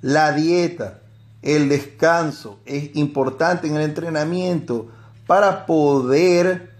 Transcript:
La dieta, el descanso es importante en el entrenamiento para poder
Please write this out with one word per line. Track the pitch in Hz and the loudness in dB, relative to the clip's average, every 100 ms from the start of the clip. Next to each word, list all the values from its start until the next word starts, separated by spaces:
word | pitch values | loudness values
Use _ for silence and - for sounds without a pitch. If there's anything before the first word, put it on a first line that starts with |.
La | 135 147 156 | 0 2 2
dieta, | 143 160 175 180 - 104 - - - - - | 2 0 2 0 -4 -12 -12 -20 -20 -20 -12
el | - 151 143 | -2 0 2
descanso | 143 - - 160 170 160 - 110 101 - | 0 -4 -2 2 2 -2 -6 -16 -20 -10
es | 139 147 151 | -10 -8 -4
importante | 147 139 131 127 165 170 165 | -2 0 -2 0 -2 -2 -4
en | 151 | -4
el | |
entrenamiento | 151 151 165 156 151 180 180 175 - 117 - - - - - | -4 -4 -6 -4 -2 -2 -2 -4 -4 -8 -8 -18 -20 -20 0
para | 180 202 160 - | 4 4 0 0
poder | 165 147 139 123 139 180 175 175 180 - - | 2 4 2 2 2 4 4 2 -2 -8 -20